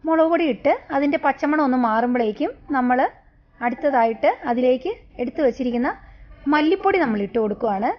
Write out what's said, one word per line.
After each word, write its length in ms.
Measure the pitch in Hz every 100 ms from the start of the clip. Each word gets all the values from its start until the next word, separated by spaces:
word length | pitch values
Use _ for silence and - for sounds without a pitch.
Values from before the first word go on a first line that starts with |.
| 311
മുളക് 240 | 320 320
പൊടി 140 | 339 330
ഇട്ട് 200 | 214 277 453 - 277
അതിൻ്റെ 240 | 285 302 302
പച്ചമണം 380 | 269 285 311 285
ഒന്ന് 120 | 254 240
മാറുമ്പോഴേക്കും 680 | 220 247 247 220 214 320 - - 277
നമ്മൾ 200 | 247 247 339 - _ _ _ _ 240
അടുത്തതായിട്ട് 640 | 233 294 269 226 226 294 494 302
അതിലേക്ക് 400 | 240 254 254 349 480 - -
എടുത്തു 200 | 247 - 277
വച്ചിരിക്കുന്ന 460 | - 247 233 269 403 - - - - 277 302
മല്ലിപ്പൊടി 440 | 302 381 392 381
നമ്മൾ 180 | 285 214 196
ഇട്ട് 100 | 233
കൊടുക്കുവാണ്. 480 | 214 202 233 196 226